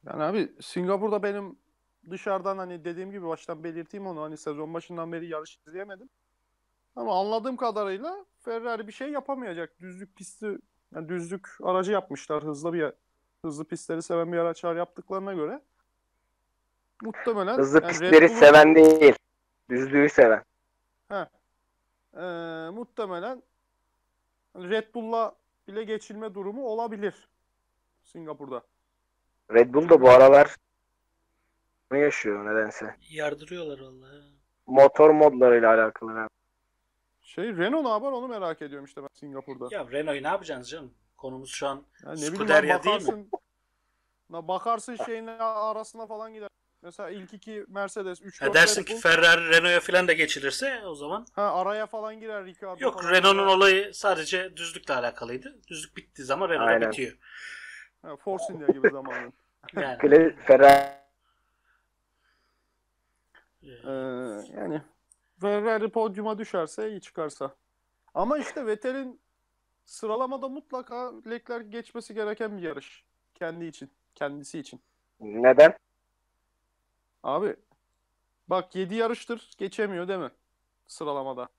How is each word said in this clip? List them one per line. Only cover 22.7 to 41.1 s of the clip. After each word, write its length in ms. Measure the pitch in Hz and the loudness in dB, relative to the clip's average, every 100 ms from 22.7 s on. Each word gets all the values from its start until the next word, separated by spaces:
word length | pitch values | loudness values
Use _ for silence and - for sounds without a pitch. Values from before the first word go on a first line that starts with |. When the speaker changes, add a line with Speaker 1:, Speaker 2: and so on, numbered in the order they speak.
Speaker 1:
muhtemelen 720 | 202 240 - 208 175 202 254 _ _ _ _ _ _ _ _ _ _ _ 185 | -16 -16 -12 -10 -8 -10 -12 _ _ _ _ _ _ _ _ _ _ _ -18
Red 380 | 180 220 220 | -6 -6 -6
Bull'la 420 | 240 220 226 214 _ _ _ - | -12 -6 -6 -6 _ _ _ -16
bile 160 | 202 | -14
geçilme 500 | 220 214 - 208 220 | -10 -10 -12 -16 -14
durumu 320 | 196 196 226 262 | -12 -12 -10 -8
olabilir 640 | 220 233 208 202 - _ _ _ _ _ _ _ _ | -8 -8 -6 -8 -10 _ _ _ _ _ _ _ _
Singapur'da. 600 | _ 175 156 139 139 127 _ _ _ _ _ _ _ _ _ | _ -20 -16 -16 -14 -14 _ _ _ _ _ _ _ _ _
Speaker 2:
Red 220 | 113 120 | 4 6
Bull 140 | 135 165 | 4 6
da 120 | 160 | 8
bu 100 | 127 | 10
aralar 460 | 127 135 139 147 - _ _ _ _ _ _ _ _ _ _ _ _ _ | 10 12 10 8 2 _ _ _ _ _ _ _ _ _ _ _ _ _
bunu 80 | 135 | 0
yaşıyor 560 | 147 - 110 101 104 | 0 0 -6 -6 -4
nedense. 420 | 110 107 - 110 - _ | -2 -2 -6 -14 -16 _
Speaker 3:
Yardırıyorlar 720 | 156 147 151 151 180 160 139 | -8 -8 -8 -14 -12 -12 -14
vallahi. 420 | 135 131 131 143 143 _ _ _ - | -18 -20 -20 -20 _ _ _ _ 0
Speaker 2:
Motor 440 | 131 139 - 156 | 8 8 10 8
modlarıyla 640 | 156 151 127 127 120 113 | 10 6 8 6 8 6
alakalı. 540 | 113 110 - 113 113 110 _ _ _ _ _ _ _ _ _ | 4 2 -2 -12 -10 -12 _ _ _ _ _ _ _ _ _
Speaker 1:
Şey, 340 | _ - 214 180 | _ -10 -10 -4
Renault 280 | 185 311 | -2 -2
ne 40 | 269 | -2
yapar 220 | 214 269 | -4 -4
onu 160 | 254 254 | -8 -10
merak 340 | 226 180 160 | -8 -8 -10
ediyorum 220 | 151 143 139 | -14 -16 -18
işte 160 | - | -20
ben 60 | 139 | -20
Singapur'da. 540 | _ 147 135 135 127 123 | _ -16 -16 -16 -14 -12
Speaker 3:
Ya 200 | 202 117 | -12 -10
Renault'u 320 | 139 156 143 | -8 -6 -6
ne 60 | 143 | -6
yapacaksınız 420 | 196 165 135 123 | -6 -8 -14 -14
canım? 240 | 160 131 _ _ | -18 -20 _ _